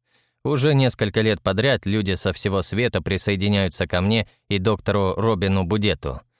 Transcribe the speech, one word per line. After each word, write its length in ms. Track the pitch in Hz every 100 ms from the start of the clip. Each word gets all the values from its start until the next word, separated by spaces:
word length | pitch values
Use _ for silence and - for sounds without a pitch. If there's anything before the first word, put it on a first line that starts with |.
| _ _ _ _
Уже 300 | 135 143 147
несколько 480 | 139 131 - 104 113
лет 180 | 110 104
подряд 460 | 98 95 135 120 98
люди 260 | 107 95
со 220 | 90 98
всего 260 | 87 101 95
света 400 | - 98 120 92
присоединяются 840 | - 95 - 98 101 101 92 - 90
ко 160 | 90
мне 260 | 98 113 98 _ -
и 80 | 101
доктору 560 | 98 104 - 101 95
Робину 500 | 92 113 98 95 95
Будету 560 | 87 107 104 78 73 67 -